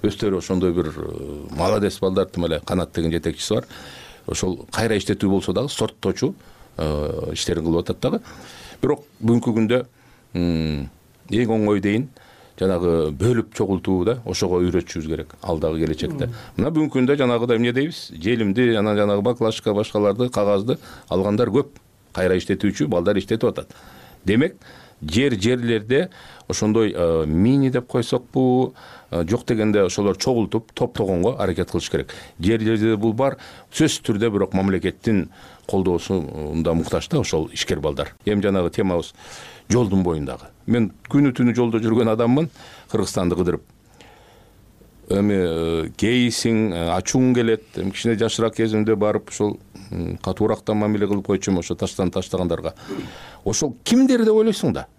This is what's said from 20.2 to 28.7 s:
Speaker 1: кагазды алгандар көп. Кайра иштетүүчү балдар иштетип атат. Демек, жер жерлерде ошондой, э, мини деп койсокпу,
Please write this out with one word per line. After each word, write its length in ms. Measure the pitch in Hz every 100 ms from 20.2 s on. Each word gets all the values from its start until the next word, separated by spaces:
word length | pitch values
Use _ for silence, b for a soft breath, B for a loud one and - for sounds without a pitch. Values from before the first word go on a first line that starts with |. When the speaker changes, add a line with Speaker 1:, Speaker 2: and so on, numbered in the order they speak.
| 123
Speaker 1:
кагазды 480 | 113 101 101 110 139 B B B
алгандар 400 | 90 98 104 117
көп. 180 | 110 143 - _ _ _
Кайра 220 | - 92 92
иштетүүчү 520 | - 98 104 - 151
балдар 280 | 87 87 101
иштетип 280 | 95 113 120
атат. 220 | - - B B B B B 90
Демек, 320 | 110 160 - B B B B
жер 360 | 76 87 139 113
жерлерде 680 | 104 127 117 113 107 131 180 B B B B
ошондой, 440 | 107 107 107 107 -
э, 300 | 85 82 78
мини 440 | 78 107 139 135
деп 180 | 127 123
койсокпу, 840 | 123 117 127 - 135 127 127 127